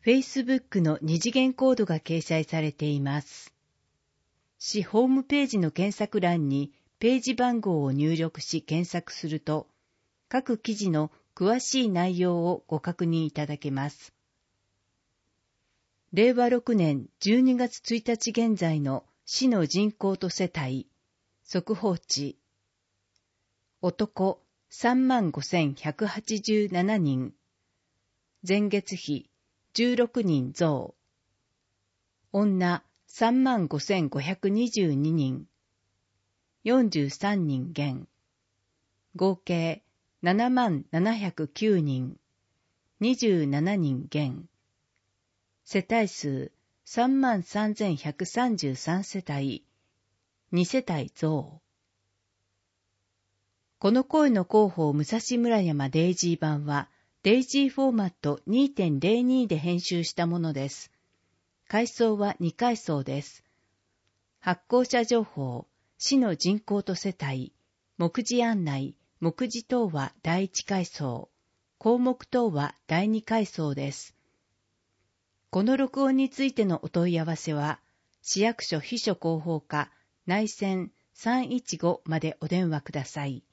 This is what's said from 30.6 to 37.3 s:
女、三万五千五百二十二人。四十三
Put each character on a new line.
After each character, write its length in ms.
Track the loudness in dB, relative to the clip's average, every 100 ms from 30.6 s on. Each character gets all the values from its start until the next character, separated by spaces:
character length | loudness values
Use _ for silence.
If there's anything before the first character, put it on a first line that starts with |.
| 0 0 -4 _ _ _ _ _ _ _ _ _ _ _ _ _ _
女、 520 | 0 2 2 2 0 _ _ _
三 380 | 0 2 4
万 240 | 4 2 0
五 120 | -2
千 300 | 0 0 0
五 100 | -2
百 300 | -4 -2 0
二 200 | 0 0
十 240 | 0 2
二 180 | 2 2
人。 360 | 2 0 -4 -12 _ _ _ _ _ _ _ _ _ _ _
四 260 | 2 4 4
十 200 | 2 -2
三 360 | -2 -2